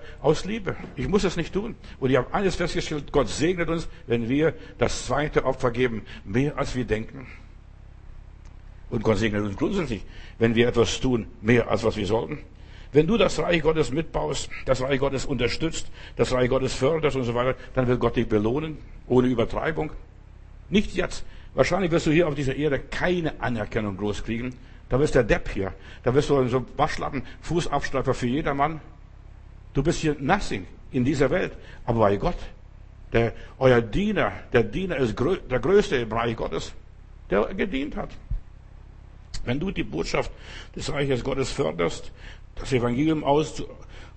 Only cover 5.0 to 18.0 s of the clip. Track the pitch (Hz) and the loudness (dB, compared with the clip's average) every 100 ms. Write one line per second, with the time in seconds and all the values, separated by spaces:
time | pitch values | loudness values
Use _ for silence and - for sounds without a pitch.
5 | - 131 147 151 131 131 123 117 127 110 | -2 0 2 2 0 2 0 2 0 0
6 | - - 101 113 143 143 139 127 107 107 | -8 -12 -2 2 2 0 -2 -2 0 -2
7 | 113 135 127 - - - - - - - | -4 -12 -14 -16 -18 -20 -20 -20 -20 -20
8 | - - - - - - - - - 117 | -18 -18 -18 -18 -18 -18 -18 -18 -6 -2
9 | 107 107 110 104 104 95 175 196 143 101 | 2 2 2 0 -2 -2 -2 0 -2 -6
10 | - - - - 117 113 120 117 101 - | -8 -14 -14 2 4 6 4 4 2 2
11 | 135 120 95 - 107 120 - 104 110 101 | 0 0 -2 -2 4 4 4 2 2 0
12 | 95 113 78 76 - - - - - 139 | 0 0 -2 -8 -12 -18 -18 -18 0 4
13 | 156 226 180 - 175 170 151 160 127 139 | 6 4 2 2 2 2 4 2 2 -2
14 | 156 156 151 131 - - - 131 131 135 | -2 -2 -2 -4 -6 -4 0 0 2 0
15 | 135 131 - 131 117 - 160 - - - | 0 0 -2 0 0 0 -2 -2 -8 -10
16 | - - 117 127 123 131 127 - 135 160 | -6 0 2 4 4 4 2 2 2 2
17 | 151 131 120 120 127 123 - 127 123 123 | 2 2 0 0 0 -2 -4 0 2 4